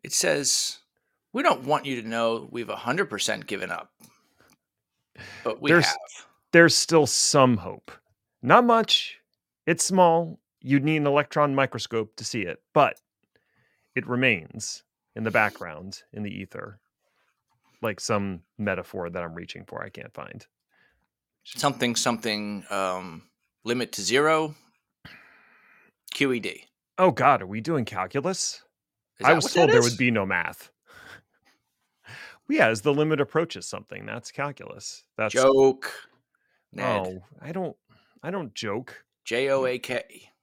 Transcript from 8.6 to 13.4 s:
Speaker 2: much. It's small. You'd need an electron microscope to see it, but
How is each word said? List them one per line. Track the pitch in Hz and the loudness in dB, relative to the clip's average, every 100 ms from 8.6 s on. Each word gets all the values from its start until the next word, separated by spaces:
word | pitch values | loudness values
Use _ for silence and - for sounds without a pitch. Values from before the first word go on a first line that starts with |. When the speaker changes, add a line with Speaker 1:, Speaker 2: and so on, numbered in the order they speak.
Speaker 2:
much. | 240 226 220 - - - _ _ _ _ - | 6 2 2 0 -2 -14 _ _ _ _ -4
It's | 165 | -2
small. | - 185 175 165 165 - _ _ | 0 6 6 4 -2 -12 _ _
You'd | 131 139 | 0 2
need | 143 156 | 2 2
an | 147 | 2
electron | 147 143 156 147 | 2 0 0 2
microscope | 135 131 120 - 113 107 - | 2 0 -2 -6 -6 -6 -10
to | |
see | 113 120 | -8 -6
it, | 90 - _ | -6 -8 _
but | 151 135 - _ _ _ _ | 2 2 0 _ _ _ _